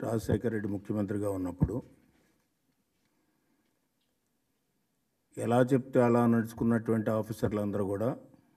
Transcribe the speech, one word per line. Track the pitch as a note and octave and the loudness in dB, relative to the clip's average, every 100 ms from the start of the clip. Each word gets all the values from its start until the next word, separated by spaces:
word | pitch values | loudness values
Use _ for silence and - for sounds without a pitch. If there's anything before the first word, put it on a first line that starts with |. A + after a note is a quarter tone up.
రాజశేఖర్ | A2 A2+ - A2 A2+ | -4 -4 0 -2 0
రెడ్డి | A2 G#2 | -4 -4
ముఖ్యమంత్రిగా | G2+ - G#2 G2 G2+ G#2 | -6 -4 -4 -2 -2 -4
ఉన్నప్పుడు | F#2+ F2+ F2 - A2+ - - _ _ _ _ _ _ _ _ _ _ _ _ _ _ _ _ _ _ _ _ _ _ _ _ _ _ _ _ _ _ _ _ _ - | -4 -6 -2 -2 -2 -8 -20 _ _ _ _ _ _ _ _ _ _ _ _ _ _ _ _ _ _ _ _ _ _ _ _ _ _ _ _ _ _ _ _ _ -6
ఎలా | A2 A#2+ | 0 4
చెప్తే | B2+ C3+ - C3+ | 4 2 2 2
అలా | A#2+ A#2+ A#2+ | 4 6 4
నడుచుకున్నటువంటి | A#2 A2+ - A2+ A#2 A2+ A2+ A2 | 2 0 -2 0 0 0 0 0
ఆఫీసర్లందరూ | A2 G#2+ A2+ A2+ G#2 G#2 G2+ G2 | -2 -4 -4 -2 -2 -2 -2 -2
కూడా | G2+ A2 F2 - - _ | -2 -2 -4 -12 -20 _